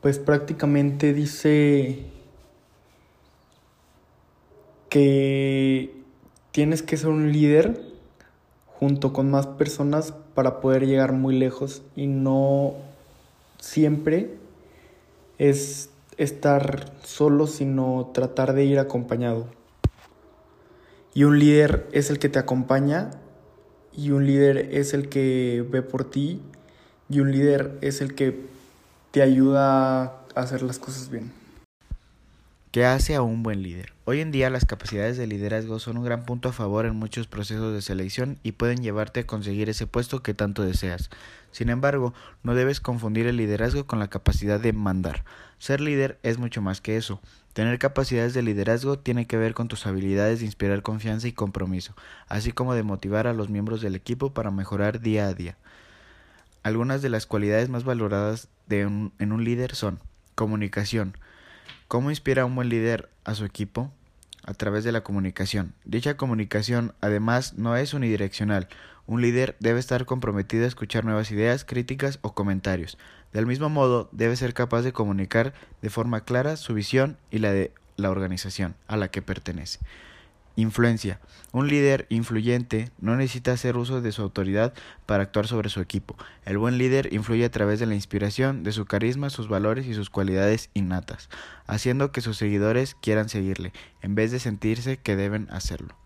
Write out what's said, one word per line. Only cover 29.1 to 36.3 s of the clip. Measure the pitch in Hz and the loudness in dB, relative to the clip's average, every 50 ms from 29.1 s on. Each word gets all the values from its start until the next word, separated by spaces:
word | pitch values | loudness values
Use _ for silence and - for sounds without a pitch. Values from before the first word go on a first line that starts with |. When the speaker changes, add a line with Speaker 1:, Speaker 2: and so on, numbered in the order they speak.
Speaker 1:
te | - 139 | 4 6
ayuda | 139 135 131 131 135 135 139 139 139 135 135 135 131 131 131 131 131 | 8 8 8 8 8 8 6 6 6 6 6 4 4 4 2 0 0
a | 127 - - - - - | -2 -6 -14 -20 -8 -4
hacer | 127 127 127 131 127 | -4 -4 -2 -4 -4
las | 131 127 127 - | -4 -4 -4 -6
cosas | - - 131 131 127 - | -10 -10 -10 -10 -10 -10
bien. | 127 113 107 123 - - - - - - - _ _ _ _ _ - - _ _ _ _ _ _ _ _ _ _ _ _ _ _ | -10 -10 -10 -10 -14 -18 -20 -20 -20 -20 -20 _ _ _ _ _ -12 -12 _ _ _ _ _ _ _ _ _ _ _ _ _ _
Speaker 2:
¿Qué | - 120 120 | 0 4 4
hace | 127 127 135 - - 156 | 4 4 4 2 0 0
a | 143 | 0
un | 123 117 113 113 | 0 0 -2 -2
buen | 113 110 104 98 | -4 -4 -4 -6
líder? | 95 90 85 90 92 - - _ _ | -6 -8 -10 -12 -14 -16 -20 _ _
Hoy | - 127 147 | -4 -2 -2
en | 160 160 | -2 -2
día | 147 135 131 131 | 0 0 0 0
las | 131 127 123 | 2 2 2
capacidades | - 117 - - - 113 101 101 113 123 | 2 0 -2 -8 -6 -4 -2 -2 -2 -2
de | 127 123 | -4 -6
liderazgo | 110 107 101 101 104 107 110 110 113 110 113 | -6 -4 -4 -4 -2 -2 -4 -4 -6 -8 -8
son | 110 120 113 | -8 -6 -6
un | 117 120 | -4 -4
gran | 120 120 117 120 | -4 -4 -4 -4
punto | 123 | -6